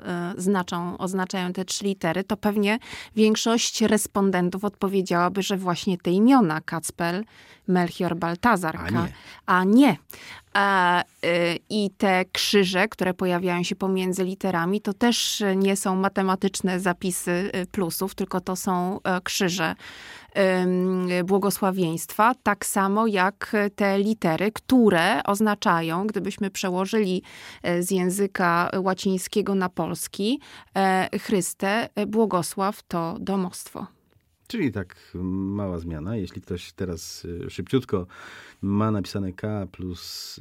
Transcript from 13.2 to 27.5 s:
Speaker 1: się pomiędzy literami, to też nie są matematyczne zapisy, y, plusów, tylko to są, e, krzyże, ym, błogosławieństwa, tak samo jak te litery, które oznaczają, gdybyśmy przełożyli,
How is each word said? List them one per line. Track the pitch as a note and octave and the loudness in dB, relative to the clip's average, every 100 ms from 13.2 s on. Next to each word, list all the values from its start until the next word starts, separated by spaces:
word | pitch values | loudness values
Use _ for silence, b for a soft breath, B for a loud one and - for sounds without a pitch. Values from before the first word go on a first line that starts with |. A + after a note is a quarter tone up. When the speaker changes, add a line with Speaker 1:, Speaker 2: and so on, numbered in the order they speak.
| F#3 F3 F#3 F3 | 0 0 0 0
Speaker 1:
się | F3 F#3 | -2 -2
pomiędzy | F#3+ F#3 F#3 F3+ | 0 0 0 0
literami, | F#3 F#3+ F#3+ F3 E3+ G#3 | -2 -2 -2 0 0 -2
to | G#3+ | -2
też | G3 A#3+ A#3 - - G3+ F#3+ | 0 2 2 -2 0 0 2
nie | G3 G3 | 2 2
są | G3+ F#3 | 0 0
matematyczne | F#3+ G3 F#3+ F#3 F#3+ - F#3 F#3 | 0 0 0 0 -2 -2 -2 0
zapisy, | F#3+ F3 F#3 F3+ F3+ F3 G3 F#3+ | -2 -2 -4 -4 -2 -2 -2 -4
y, | F3 | -4
plusów, | - E3+ - F#3+ - | -4 -4 -2 -4 -4
tylko | F#3 F#3 | -4 -4
to | F#3 F#3 | -4 -4
są, | G3+ F3+ F3+ G#3 | -2 0 -2 -2
e, | - F3+ | -2 -2
krzyże, | F3+ - F#3 F3+ D#3+ - B B B B B G3+ F#3+ F#3 | -2 0 0 0 -2 -4 B B B B B 2 2 4
ym, | F3+ F3+ F#3 F#3 F3+ F3+ F3 | 2 2 0 0 0 0 2
błogosławieństwa, | G3 G3 - F#3+ F#3 E3 E3 - - A3+ B3+ | 2 2 0 0 0 0 -2 -4 2 2 2
tak | G#3 G3+ - | -2 -2 -2
samo | G#3 G3 G#3 A3+ | 0 2 2 2
jak | G3 F#3+ - - G#3 G3+ - | 2 2 0 -2 0 0 0
te | G3+ G3 | 2 2
litery, | G3+ A3 F3+ D#3+ G3+ | 2 0 0 2 0
które | - - C4 G#3+ F3 F3+ C4 | -4 2 6 6 6 4 2
oznaczają, | - G3+ G#3+ G#3 G#3+ E3 E3 E3 G#3+ | 0 2 2 2 2 2 2 -2 -4
gdybyśmy | G3+ F#3 - G3 | -4 -6 -4 -6
przełożyli, | - F#3+ F3+ F#3+ A3 F#3+ F#3 B B B | -4 -2 -2 0 0 0 -2 B B B